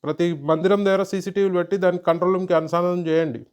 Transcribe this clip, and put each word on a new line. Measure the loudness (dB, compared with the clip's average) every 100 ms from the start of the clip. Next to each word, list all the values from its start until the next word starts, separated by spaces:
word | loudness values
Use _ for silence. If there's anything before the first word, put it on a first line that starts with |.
ప్రతి | -6 -2 -2 -2
మందిరం | 0 0 2 2 2
దగ్గర | 0
సీసీటీవీలు | 0 -4 -4 -2 0 0
పెట్టి | -2 0
దాన్ని | 0 0 0
కంట్రోల్ | 0 2 0
రూమ్‌కి | 2
అనుసంధానం | 0 2 -2 0 -2 0
చేయండి. | 0 0 -6 -12